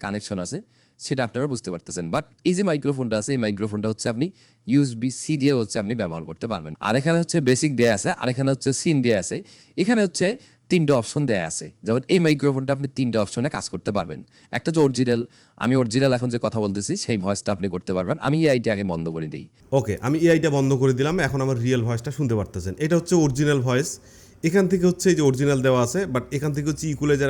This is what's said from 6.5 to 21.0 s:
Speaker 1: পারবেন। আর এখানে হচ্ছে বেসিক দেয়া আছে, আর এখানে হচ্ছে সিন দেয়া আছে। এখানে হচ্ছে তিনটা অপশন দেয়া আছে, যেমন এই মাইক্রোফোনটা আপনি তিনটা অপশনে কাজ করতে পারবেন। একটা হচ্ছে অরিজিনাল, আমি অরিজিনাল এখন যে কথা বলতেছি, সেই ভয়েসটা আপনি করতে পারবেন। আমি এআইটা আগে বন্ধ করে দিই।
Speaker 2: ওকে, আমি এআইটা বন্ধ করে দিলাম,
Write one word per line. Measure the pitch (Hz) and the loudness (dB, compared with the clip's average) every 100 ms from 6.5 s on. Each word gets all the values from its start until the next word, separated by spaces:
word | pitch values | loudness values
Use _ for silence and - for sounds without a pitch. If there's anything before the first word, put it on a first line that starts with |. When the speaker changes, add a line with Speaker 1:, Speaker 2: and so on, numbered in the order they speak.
Speaker 1:
পারবেন। | 98 78 78 101 | -6 -8 -6 0
আর | 123 | 0
এখানে | 156 170 | 2 0
হচ্ছে | 165 170 127 | 2 0 2
বেসিক | 131 156 123 | 2 2 2
দেয়া | 117 104 | 2 2
আছে, | 165 175 | 0 -2
আর | 120 | -2
এখানে | 123 135 | 0 0
হচ্ছে | 135 139 131 | 0 -2 -2
সিন | 175 147 120 | 2 2 4
দেয়া | 104 | 2
আছে। | - 143 - - _ - | 0 -8 -12 -20 _ -2
এখানে | 190 233 196 | 2 2 2
হচ্ছে | - 190 247 - _ - | 0 -2 -2 -10 _ 0
তিনটা | 180 147 131 | 2 4 2
অপশন | 107 147 139 | 2 -2 0
দেয়া | 98 82 | 0 -2
আছে, | - 78 - 90 | -8 -12 -8 -2
যেমন | 123 - | -2 2
এই | 185 160 | 2 4
মাইক্রোফোনটা | 143 143 131 135 139 | 4 2 0 -2 -4
আপনি | 139 - | -4 -2
তিনটা | 127 110 | 0 0
অপশনে | 101 120 131 98 | 0 -2 -4 -4
কাজ | - | -8
করতে | 95 - 101 | -8 -4 -4
পারবেন। | 82 69 - _ - 120 | -4 -10 -16 _ -10 -6
একটা | - | 0
হচ্ছে | 160 139 | 4 4
অরিজিনাল, | 123 123 117 120 _ _ - | 4 2 0 -2 _ _ -4
আমি | 117 131 | 2 2
অরিজিনাল | 117 123 139 123 | 2 2 2 2
এখন | 123 | 0
যে | 117 107 | -2 -2
কথা | 113 104 | -2 -2
বলতেছি, | 98 101 196 | -2 -4 -4
সেই | - 110 | -2 -2
ভয়েসটা | 92 101 - 98 | -2 -4 -4 -4
আপনি | 95 90 | -4 -6
করতে | - 92 | -4 -2
পারবেন। | 92 156 135 | -2 -2 0
আমি | 156 160 | 2 2
এআইটা | 127 110 98 | 2 0 -2
আগে | 98 | -2
বন্ধ | 82 82 80 | -4 -4 -6
করে | 78 | -8
দিই। | 73 - _ - 135 | -10 -14 _ -2 -2
Speaker 2:
ওকে, | 104 95 123 | 0 -4 -2
আমি | 156 170 | 2 4
এআইটা | 160 156 139 | 4 2 2
বন্ধ | 135 135 | 2 2
করে | 135 | 2
দিলাম, | 127 | 2